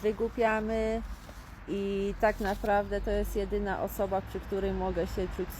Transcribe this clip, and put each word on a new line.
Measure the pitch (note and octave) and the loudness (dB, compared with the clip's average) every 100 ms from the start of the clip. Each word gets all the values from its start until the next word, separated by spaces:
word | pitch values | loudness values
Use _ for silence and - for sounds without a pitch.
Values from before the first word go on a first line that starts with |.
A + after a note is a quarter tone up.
wygłupiamy | G#3+ G#3 A3+ B3 A3+ A3 G#3+ A3 A3 A3+ A3+ - - - - - - | 0 2 0 2 4 4 2 2 2 0 -4 -10 -12 -14 -14 -12 -4
i | G3 G3 G3 G3 G3+ | -2 0 0 0 2
tak | G#3+ G#3 | 2 4
naprawdę | G3+ G#3 G#3+ G3+ G3+ G3+ | 0 0 4 4 4 0
to | G#3+ | 0
jest | G#3 G#3 G#3+ | 0 0 0
jedyna | G3 G3+ G3+ F#3 | 0 0 0 0
osoba, | G3 - G3 F#3+ F#3+ | -2 -2 0 0 -2
przy | F#3+ | -6
której | - G3 G3 | -4 -2 0
mogę | F#3+ F#3 F3+ F#3+ | 0 0 0 0
się | - F3+ - | 0 -2 -2
czuć | F3+ - | -4 -2